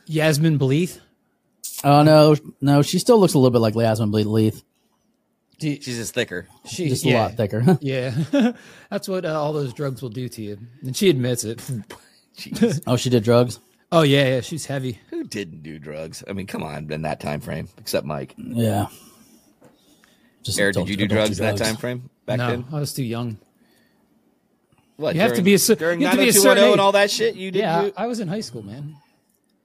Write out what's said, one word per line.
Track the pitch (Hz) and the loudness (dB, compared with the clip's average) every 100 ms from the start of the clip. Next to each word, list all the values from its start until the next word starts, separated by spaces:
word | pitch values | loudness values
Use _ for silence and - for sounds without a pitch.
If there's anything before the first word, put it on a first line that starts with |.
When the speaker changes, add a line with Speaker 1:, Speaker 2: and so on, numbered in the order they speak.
| - | -8
Speaker 1:
Yasmin | 156 156 147 160 147 | 0 2 2 2 2
Bleeth? | 131 143 180 - _ _ _ _ _ _ - - | 2 0 -2 -6 _ _ _ _ _ _ -16 -4
Speaker 2:
Oh, | 143 143 | 4 6
no, | 151 156 151 147 - - | 8 8 8 4 0 -4
no, | 139 143 | 2 2
she | 139 180 | 2 0
still | - 233 | 4 6
looks | 185 | 6
a | 147 | 4
little | 127 | 4
bit | 117 | 4
like | 113 | 2
Yasmin | 107 113 110 107 | 2 0 2 0
Ble-, | 107 104 | 0 2
Leith. | 110 110 - - _ _ _ _ _ _ _ _ - | 2 2 0 -10 _ _ _ _ _ _ _ _ -10
Speaker 1:
Do | 156 | -6
you | 139 | -6
Speaker 3:
She's | 131 120 | -8 -8
just | 107 | -8
thicker. | - 110 90 - _ - | -6 -4 -6 -12 _ -14
Speaker 1:
She, | - 160 | -6 -4
Speaker 2:
Just | 127 131 | -2 2
a | |
Speaker 1:
yeah. | 120 | 2
Speaker 2:
lot | 101 | 0
thicker. | - 107 107 131 175 | -2 -2 0 2 2
<laughs> | |
Speaker 1:
Yeah. | 139 135 127 120 151 | 0 -4 -4 -4 -2
<laughs> | 285 240 233 - - - | 0 0 -2 -14 -20 -10
That's | 202 - | -10 -6
what, | 185 | -6
uh, | 165 156 | -4 -4
all | 151 | -4
those | 151 139 | -4 -6
drugs | 117 143 123 | -6 -8 -8
will | 131 | -10
do | 110 120 | -10 -10
to | - | -10
you. | 104 101 120 123 | -12 -12 -16 -14
And | 131 123 | -8 0
she | 196 | 2
admits | 143 123 123 | 2 0 -2
it. | 107 117 | -6 -8
<laughs> | - 120 - - _ _ _ - | -10 -10 -12 -18 _ _ _ -20
Speaker 3:
Jeez. | - - 226 156 - | -10 0 0 0 0
Speaker 2:
Oh, | 123 | 0
she | 127 | 2
did | 123 | 2
drugs? | 107 120 123 - _ _ - | 4 4 4 -2 _ _ -2
Speaker 1:
Oh, | 170 | 2
yeah, | 151 139 135 | 4 4 2
yeah, | 131 | 0
she's | - 160 - | -4 -10 -8
heavy. | 139 127 - - | -8 -6 -10 -10
Speaker 3:
Who | 330 | -10
didn't | 285 107 92 78 | -10 -10 -10 -12
do | 76 78 | -16 -16
drugs? | 73 76 80 - - | -14 -12 -12 -14 -12
I | |
mean, | 98 95 | -10 -8
come | 240 | -10
on, | 80 73 76 | -8 -10 -8
in | 76 | -6
that | 78 73 | -6 -6
time | - 73 | -6 -8
frame, | 85 80 80 - | -8 -10 -10 -14
except | 113 - | -6 -6
Mike. | 73 73 67 - | -6 -8 -10 -14
Speaker 2:
Yeah. | - 117 113 110 - - - _ _ _ _ _ _ _ _ _ _ _ _ _ | -10 -2 -2 -2 -6 -10 -20 _ _ _ _ _ _ _ _ _ _ _ _ _
Just | - 104 | -8 -2
Speaker 3:
Eric, | 101 | 0
Speaker 2:
don't, | 98 | 0
Speaker 3:
did | 92 | -2
you | 101 | -2
do | 104 | 0
Speaker 2:
don't | 107 | 0
Speaker 3:
drugs | 107 92 | 0 0
in | 107 | -2
that | 101 | -2
Speaker 2:
drugs. | 110 | -2
Speaker 3:
time | 110 | -4
frame | 123 127 127 _ - | -6 -10 -12 _ -6
back | 123 | -4
Speaker 1:
No, | 123 | -4
Speaker 3:
then? | 123 127 | -4 -6
Speaker 1:
I | 151 | -8
was | 143 | -6
too | - | -6
young. | 120 113 120 107 _ _ _ _ _ _ _ _ _ _ _ _ _ _ _ - | -6 -6 -6 -10 _ _ _ _ _ _ _ _ _ _ _ _ _ _ _ -8
Speaker 3:
What, | 147 | -4
Speaker 1:
You | 165 | 0
have | 220 | 0
to | 120 | 2
Speaker 3:
during, | |
Speaker 1:
be | 185 | 4
a | 196 | 4
cer-, | - 220 | 4 2
Speaker 3:
during | 160 170 | 0 0
Speaker 1:
you | 180 | 0
have | - | 2
to | |
be | 240 | 4
a | |
Speaker 3:
nine | 196 | 6
oh | |
two | 196 | 6
one | 196 | 8
oh | |
Speaker 1:
certain | 233 | 6
Speaker 3:
and | 208 | 6
all | 196 | 4
Speaker 1:
age. | |
Speaker 3:
that | 202 202 | 4 2
shit? | - 226 196 | 0 -2 -2
You | 190 | -4
did | 185 | -2
Speaker 1:
Yeah, | 208 170 | 0 0
Speaker 3:
do | 196 - | -2 -4
Speaker 1:
I | 233 | -6
was | 233 | -6
in | 180 | -6
high | 208 | -6
school, | - 120 | -8 -12
man. | 98 120 147 147 _ _ _ _ _ _ | -14 -14 -14 -16 _ _ _ _ _ _